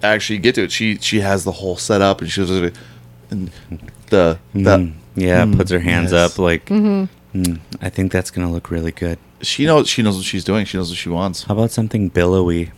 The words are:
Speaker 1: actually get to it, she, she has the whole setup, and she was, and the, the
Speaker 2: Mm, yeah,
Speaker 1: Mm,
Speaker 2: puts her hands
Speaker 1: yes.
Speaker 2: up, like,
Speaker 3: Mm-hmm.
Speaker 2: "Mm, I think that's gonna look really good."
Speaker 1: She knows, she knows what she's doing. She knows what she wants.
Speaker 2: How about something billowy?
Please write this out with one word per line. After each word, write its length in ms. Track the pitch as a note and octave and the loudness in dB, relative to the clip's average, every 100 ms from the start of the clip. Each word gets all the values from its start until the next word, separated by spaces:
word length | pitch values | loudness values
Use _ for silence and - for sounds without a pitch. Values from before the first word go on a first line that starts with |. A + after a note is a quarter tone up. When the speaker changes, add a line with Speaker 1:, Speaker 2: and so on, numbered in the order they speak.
Speaker 1:
actually 340 | G#2 G#2+ - G#2+ | 0 0 0 0
get 160 | A2+ B2 | 0 2
to 80 | |
it, 80 | F2+ | -2
she, 240 | - A2+ G2+ | -2 -2 -2
she 240 | - A2 | -2 0
has 240 | G2 G2 | 2 0
the 80 | F#2+ | -2
whole 240 | F2 F#2+ F2 | -4 -6 -4
setup, 420 | - G2+ G2 G2 | 0 2 4 2
and 100 | E2 | -2
she 100 | - | -4
was, 80 | F#2 F#2 F2 - - - - - - | -2 0 -2 -6 -18 -20 -20 -20 -10
and 200 | G#2 F2+ - - E2 - - - | -8 -8 -12 -16 -16 -16 -18 0
the, 280 | G2+ E2+ D#2+ - | 4 4 2 -4
the 240 | G2+ G2 F#2+ | 0 4 4
Speaker 2:
Mm, 140 | E2+ D#2+ - G2 | 2 -6 -10 -2
yeah, 280 | F#2 F2+ | 2 4
Speaker 1:
Mm, 120 | F#2+ - | 4 4
Speaker 2:
puts 140 | F#2 | 2
her 100 | F2+ | 0
hands 320 | F2 F2 E2+ | 0 0 2
Speaker 1:
yes. 200 | E2+ F2 | 4 2
Speaker 2:
up, 60 | - | 2
like, 280 | F2+ E2 - | 0 0 0
Speaker 3:
Mm-hmm. 760 | G#3 G#3 G3 F#3+ - _ F#2+ | 0 2 0 -4 -8 _ -4
Speaker 2:
"Mm, 180 | F2+ E2 - - | -4 -4 -10 -10
I 80 | F#2 | -6
think 240 | - F#2+ | -2 -2
that's 180 | F#2 - | -2 -4
gonna 220 | - F2 | -4 -4
look 180 | E2+ - | -4 -4
really 220 | E2+ E2 | -4 -4
good." 260 | - F2 E2+ _ - | -4 -6 -6 _ -12
Speaker 1:
She 240 | - - D3+ | -6 -2 2
knows, 220 | D3+ - | 4 2
she 140 | - | 0
knows 140 | A2 F#2+ | 0 0
what 80 | F#2 | -4
she's 180 | F#2+ | -6
doing. 220 | E2+ G#2 G2 | -2 -2 -2
She 100 | F#2 | -4
knows 100 | F2 | -6
what 80 | F2+ | -6
she 100 | F2 | -6
wants. 360 | E2+ G2 F2 | -4 -4 -4
Speaker 2:
How 100 | - | -4
about 160 | G#2 A2+ | 0 0
something 380 | - A2 A#2+ F#2+ | 0 -2 0 0
billowy? 560 | - F2 F#2+ F2+ E2+ E2 | 2 2 4 2 0 -4